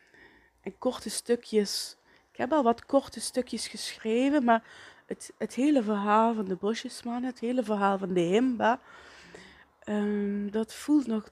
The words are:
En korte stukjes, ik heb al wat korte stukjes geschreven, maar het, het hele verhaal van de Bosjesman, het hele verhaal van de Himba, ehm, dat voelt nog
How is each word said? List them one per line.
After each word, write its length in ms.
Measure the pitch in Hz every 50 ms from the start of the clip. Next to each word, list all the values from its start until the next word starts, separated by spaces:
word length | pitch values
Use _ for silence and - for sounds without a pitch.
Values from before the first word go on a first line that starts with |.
| _ _ _ - - - _ _ _ _ _ _
En 160 | _ 202 -
korte 320 | _ - 254 247 - - 220
stukjes, 880 | - - - - 240 240 - - 214 214 202 196 - - - - - _ _ _ _ _ _ _
ik 60 | _
heb 140 | - 240 254
al 120 | 320 302 247
wat 220 | 233 233 - -
korte 340 | - - 277 269 - - 226
stukjes 480 | - - - 254 247 - - 214 -
geschreven, 760 | - - 208 - - - - - 220 220 247 262 277 285 302 240
maar 200 | 233 226 226 - - - - - - - - _
het, 280 | - - - - - -
het 160 | - 220 - -
hele 300 | 233 262 302 302 262 208
verhaal 500 | 208 214 202 202 208 208 220 226 233 233
van 120 | 214 202
de 100 | 185 185
Bosjesman, 680 | 175 - 202 226 - - 247 - - - 240 233 247 247
het 160 | 262 240 -
hele 240 | 226 233 254 254 226
verhaal 340 | 208 214 202 202 202 196
van 160 | 190 196 180 185
de 60 | 180
Himba, 640 | 170 170 190 226 262 262 240 208 208 220 247 - - - - - - - - - - - - - - - - - - _ _ _
ehm, 680 | - - 208 208 208 208 208 208 202 202 202 202 202 202
dat 240 | 196 220 220 - -
voelt 340 | - - - 302 302 254
nog 220 | 233 220 214 208 -